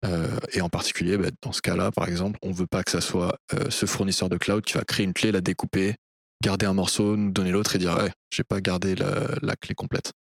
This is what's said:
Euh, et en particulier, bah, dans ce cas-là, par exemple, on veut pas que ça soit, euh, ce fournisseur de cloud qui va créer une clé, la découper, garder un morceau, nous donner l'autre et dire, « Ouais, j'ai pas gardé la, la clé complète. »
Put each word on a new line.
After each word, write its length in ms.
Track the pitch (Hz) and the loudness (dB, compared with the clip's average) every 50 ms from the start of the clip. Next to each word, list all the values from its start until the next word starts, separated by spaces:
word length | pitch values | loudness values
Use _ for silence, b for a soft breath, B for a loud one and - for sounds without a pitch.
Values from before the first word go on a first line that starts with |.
| - | -2
Euh, 340 | 101 90 82 80 73 - - - - - | -2 -2 0 -2 -2 -2 -4 -6 -4 -2
et 80 | 101 | -2
en 80 | 90 85 | -2 0
particulier, 500 | - 85 - - - - 85 87 95 104 | -2 -2 -2 -2 -2 -2 0 0 2 2
bah, 100 | 92 - - - - | 2 0 -2 -4 -10
dans 100 | - - | -6 -6
ce 80 | - | -4
cas-là, 300 | - - 90 87 92 104 | -2 0 0 2 0 0
par 180 | - - 87 90 | 0 0 -2 -2
exemple, 300 | 87 87 92 101 107 - - | -2 0 -2 -2 -4 -4 -6
on 100 | 95 95 | -6 -2
veut 160 | 87 92 85 | -2 -2 0
pas 160 | - 98 90 | 0 -2 0
que 60 | - - | 0 0
ça 80 | 85 | 0
soit, 360 | - - - 90 87 87 87 - _ _ - | -2 0 0 0 0 0 -2 -4 _ _ -4
euh, 160 | 98 - - | -2 -2 -2
ce 160 | - - - | -2 -2 -2
fournisseur 420 | 101 - - 101 98 92 - - 92 | -2 0 0 0 0 0 0 0 0
de 80 | 90 | 0
cloud 280 | 90 - - 101 107 107 | 0 0 0 0 0 0
qui 100 | - - | 0 -2
va 100 | - - | -2 -2
créer 200 | - - - 107 | -2 0 0 0
une 80 | 95 87 | 0 0
clé, 200 | - - 110 104 | 2 2 2 2
la 80 | 95 | 4
découper, 560 | 90 92 92 - - - - 95 95 98 107 - _ _ _ _ _ _ _ _ - | 2 0 -2 -2 -4 -2 0 2 2 2 0 -2 _ _ _ _ _ _ _ _ 0
garder 220 | 107 95 95 110 | 0 2 2 2
un 80 | 104 95 | 2 4
morceau, 440 | 98 95 90 - - 107 104 107 | 2 2 0 2 2 2 4 4
nous 160 | 107 104 101 95 | 4 2 2 2
donner 180 | 101 95 92 | 2 2 4
l'autre 240 | 90 98 104 - - | 4 2 2 2 2
et 40 | 98 | 2
dire, « 180 | 90 90 85 - | 2 2 2 2
Ouais, 140 | - 95 87 _ _ _ - | 2 0 -2 _ _ _ -4
j'ai 120 | - - | -4 -2
pas 160 | _ - 98 | _ -2 -2
gardé 340 | 95 - 180 180 180 190 190 | 0 0 0 0 2 0 0
la, 400 | 180 - - - - - - - 127 143 | 2 2 0 2 0 0 -2 -2 -2 -2
la 140 | 143 - | -2 -2
clé 180 | - - - - | -4 -4 -8 -8
complète. » 380 | - - - - - - - - _ | -6 -6 -4 -4 -4 -4 -4 -10 _